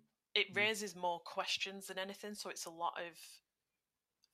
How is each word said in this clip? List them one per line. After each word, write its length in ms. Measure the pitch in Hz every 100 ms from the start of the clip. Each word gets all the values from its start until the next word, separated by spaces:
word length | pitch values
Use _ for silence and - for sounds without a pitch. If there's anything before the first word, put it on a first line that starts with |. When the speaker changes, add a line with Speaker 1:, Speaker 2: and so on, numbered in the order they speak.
| _ _ _
Speaker 1:
it 180 | 208 196
Speaker 2:
Mm. 40 | 196
Speaker 1:
raises 400 | 208 214 208 175
more 240 | 180 175
questions 680 | - - 180 - 196 196 190
than 120 | 185
anything. 360 | 190 196 208
So 160 | 208 196
it's 160 | - 180
a 40 |
lot 300 | 165 170 -
of 160 | 170 165 - - _ _ _ _ _ _ _ _ _